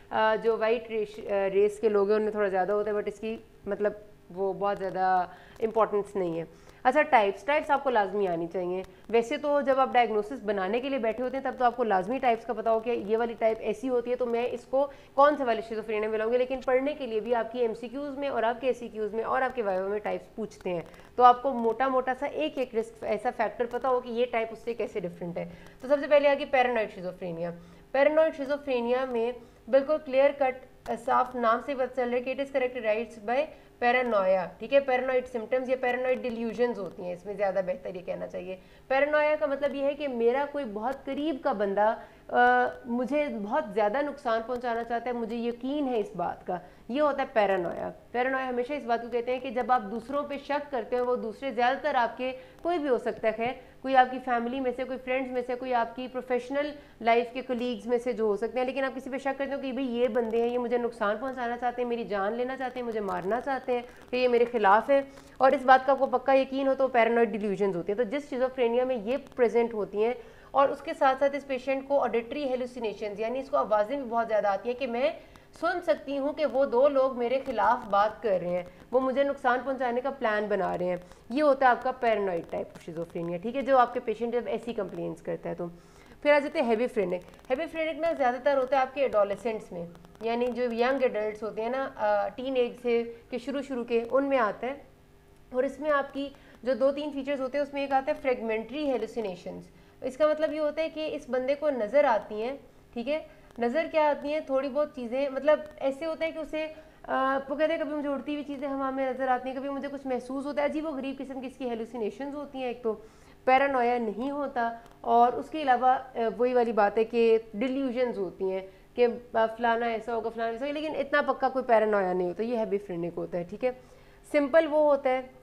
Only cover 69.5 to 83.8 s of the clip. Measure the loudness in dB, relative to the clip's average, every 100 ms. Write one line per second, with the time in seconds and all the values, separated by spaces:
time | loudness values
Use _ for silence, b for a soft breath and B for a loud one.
69.5 | 4 0 -2 -4 0 0 -2 B B B
70.5 | 4 4 2 -8 0 2 4 0 0 -4
71.5 | -6 -2 -4 0 0 2 0 -2 -4 -4
72.5 | -4 -4 -6 -6 -4 -6 -4 -4 -4 -2
73.5 | -2 2 2 2 -2 -2 -2 0 2 2
74.5 | 0 -2 -4 -4 0 -2 -2 B B B
75.5 | -4 -2 0 0 0 -2 -4 -2 -2 0
76.5 | 2 2 4 4 6 2 0 -2 -2 -2
77.5 | 2 2 2 2 2 2 0 0 0 0
78.5 | -4 -6 B B 0 2 2 0 0 0
79.5 | 0 -2 -2 -2 -2 -4 -2 0 0 0
80.5 | 0 0 -2 -2 -4 B B -6 2 4
81.5 | 6 4 4 0 -2 0 2 0 -2 -6
82.5 | -8 -8 -12 -12 -10 -8 -6 -6 -6 -4
83.5 | -4 2 4